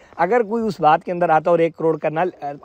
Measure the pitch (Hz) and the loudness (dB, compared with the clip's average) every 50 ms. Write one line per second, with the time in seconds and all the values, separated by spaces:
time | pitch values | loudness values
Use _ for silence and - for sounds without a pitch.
0 | - _ - - 165 180 220 247 233 190 214 233 226 220 190 - 160 151 156 170 | -20 _ -6 -2 -2 0 2 0 0 0 -2 -4 -2 -4 -2 0 2 4 4 2
1 | - - 180 175 175 170 160 156 151 175 175 165 165 165 160 - 160 165 160 151 | 0 -2 -4 -2 0 2 2 2 2 2 2 2 2 0 -2 -2 -2 -2 -2 0
2 | - 160 151 160 180 185 - - - 143 143 143 | -2 -4 -2 -2 -4 -4 -4 -8 -10 -12 -10 -8